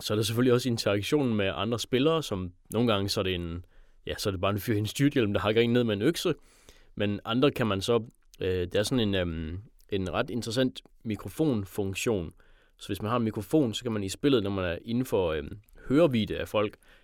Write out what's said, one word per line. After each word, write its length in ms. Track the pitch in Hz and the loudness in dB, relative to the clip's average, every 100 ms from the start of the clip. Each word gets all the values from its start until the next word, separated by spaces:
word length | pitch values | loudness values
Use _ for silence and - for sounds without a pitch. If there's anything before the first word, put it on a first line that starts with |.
så 140 | - | -2
er 20 | 107 | 0
der 60 | |
selvfølgelig 300 | 107 113 127 | 0 2 4
også 160 | 120 127 | 4 2
interaktionen 640 | 117 110 104 98 151 131 | 0 0 0 2 0 2
med 180 | 107 98 | 2 0
andre 240 | 73 107 117 | 0 -2 -2
spillere, 440 | - 127 151 160 | 0 2 2 2
som 300 | - 98 92 - - | -2 -6 -6 -12 -4
nogle 220 | 110 120 | 0 2
gange, 160 | 101 101 | 2 0
så 120 | 110 | 0
er 40 | |
det 100 | 92 | -2
en, 300 | 90 85 85 - - - - - | -2 -4 -8 -12 -20 -20 -14 -10
ja, 80 | - | -6
så 100 | 107 | -4
er 20 | |
det 100 | 92 | 0
bare 100 | 98 | 0
en 100 | 104 | 0
fyr 140 | - | 0
i 40 | 104 | -2
en 80 | 107 | -2
styrthjelm, 460 | - 143 139 104 | 2 2 2 0
der 80 | 101 | 0
hakker 200 | 104 113 | 2 4
en 100 | 120 | 4
ned 120 | 120 | 4
med 100 | 120 | 2
en 80 | 104 | 2
økse. 320 | 123 - 185 - _ _ - - - | 0 0 -2 -4 _ _ -20 -20 -12
Men 260 | - 104 101 | -4 -2 -2
andre 260 | - 120 139 | -2 2 2
kan 160 | - 113 | 2 0
man 140 | 98 | 0
så... 220 | 95 117 120 - _ - | 2 2 0 -14 _ -6
Øh, 80 | 95 92 87 | -2 -2 0
det 80 | |
er 80 | - | 0
sådan 260 | 107 131 107 | 2 2 2
en, 60 | |
øhm, 440 | 98 87 82 80 92 113 - - | 2 0 -2 -6 -8 -12 -20 -6
en 240 | 98 92 | -4 -2
ret 180 | 87 123 | -2 -2
interessant 520 | 113 110 113 131 - - - 113 104 101 - | -4 -2 0 0 -2 -20 -12 -6 -6 -6 -2
mikrofonfunktion. 920 | 156 113 98 - 98 95 123 104 82 - - - _ - | 0 0 -4 -4 -4 -2 -2 -2 -4 -12 -20 -20 _ -14
Så 80 | - | -8
hvis 140 | 101 | -4
man 80 | 104 | -2
har 60 | 123 | 0
en 60 | |
mikrofon, 520 | 110 107 104 156 123 | 0 -2 0 2 2
så 80 | - | -2
kan 100 | 123 | -4
man 100 | 107 | -4
i 40 | 95 | -4
spillet, 340 | - 143 127 | -2 2 2
når 80 | 98 | 2
man 140 | 98 | -2
er 140 | 90 85 | -2 -4
inden 200 | 113 117 | -4 -4
for, 240 | 127 107 87 | 0 0 0
øhm, 260 | 78 78 107 - - - | -2 -6 -12 -18 -12 0
hørevide 500 | 139 170 120 95 - | 4 4 4 0 -2
af 100 | - | -2
folk, 280 | 107 104 - _ - | 0 0 -4 _ -20